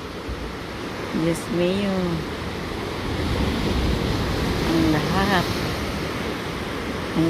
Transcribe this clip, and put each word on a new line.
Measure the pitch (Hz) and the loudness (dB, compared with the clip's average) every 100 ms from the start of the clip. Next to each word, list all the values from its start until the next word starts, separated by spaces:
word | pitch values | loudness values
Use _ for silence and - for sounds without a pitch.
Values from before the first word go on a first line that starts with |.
| - - - - - - - - - - - | -10 -8 -6 -6 -6 -6 -8 -8 -8 -6 -2
Diyos | - 165 165 - | 0 2 0 0
mio. | 165 175 196 202 190 180 165 - - - - - - - - - - - - - - - - - - - - - - - 175 165 | 2 2 2 2 2 0 0 -2 -4 -4 -4 -4 -4 -4 -4 -2 0 0 2 2 2 2 2 2 2 2 0 0 0 0 0 2
Ang | 165 160 151 | 4 4 4
lahat. | 151 180 196 185 175 - - - - - - - - - - - - - - - - 160 | 2 2 4 4 2 0 -2 -2 -2 -2 -4 -4 -4 -4 -4 -6 -4 -4 -4 -4 -2 2
Ang | 165 | 4